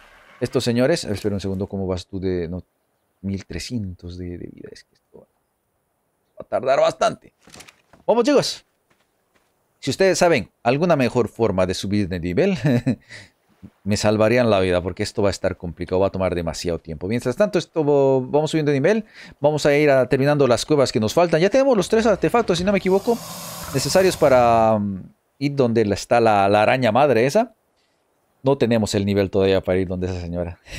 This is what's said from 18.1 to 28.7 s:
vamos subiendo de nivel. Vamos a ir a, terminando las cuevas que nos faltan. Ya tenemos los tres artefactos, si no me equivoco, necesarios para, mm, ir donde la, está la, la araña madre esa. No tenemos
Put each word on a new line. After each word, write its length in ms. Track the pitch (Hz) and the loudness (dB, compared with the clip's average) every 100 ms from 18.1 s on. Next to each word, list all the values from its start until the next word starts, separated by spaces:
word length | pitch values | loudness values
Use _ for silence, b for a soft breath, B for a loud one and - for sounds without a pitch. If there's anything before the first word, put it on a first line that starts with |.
| 131 127 | 0 0
vamos 220 | 143 156 | -2 -2
subiendo 180 | 160 147 | -2 -2
de 80 | 139 | 0
nivel. 260 | 160 220 - B B B | 0 0 -4 B B B
Vamos 260 | 143 151 151 | -2 2 2
a 100 | 143 | 4
ir 140 | 147 | 4
a, 180 | 135 120 | 2 2
terminando 380 | 135 143 147 131 | 0 2 2 2
las 180 | 113 | 2
cuevas 280 | - 147 123 | 0 0 2
que 80 | 123 | 0
nos 140 | 107 | 0
faltan. 260 | 160 175 160 | 2 2 2
Ya 100 | 196 | 2
tenemos 260 | 262 269 226 | 2 2 2
los 120 | 170 | 2
tres 180 | 220 226 | 2 2
artefactos, 520 | 185 160 233 220 170 | 2 0 0 0 -2
si 60 | |
no 60 | 185 | 0
me 80 | 196 | 0
equivoco, 400 | 185 190 240 233 - - - - - | 2 0 0 -4 -6 -16 -16 -14 -8
necesarios 420 | 135 139 180 190 - | -6 0 2 2 4
para, 600 | 147 127 120 113 113 107 | 4 6 6 4 4 2
mm, 240 | 101 92 - _ _ - | -2 -8 -12 _ _ -6
ir 140 | 143 139 | -4 0
donde 280 | 120 113 | 2 2
la, 100 | 104 | 2
está 260 | 98 - 120 | 0 0 2
la, 280 | 113 101 98 | 4 4 4
la 140 | 104 | 4
araña 300 | 107 131 120 | 4 2 2
madre 340 | 113 147 110 131 | 2 4 2 2
esa. 280 | 208 240 _ _ _ _ _ _ _ _ _ | 0 -2 _ _ _ _ _ _ _ _ _
No 140 | 131 135 | -2 0
tenemos 360 | 117 | 2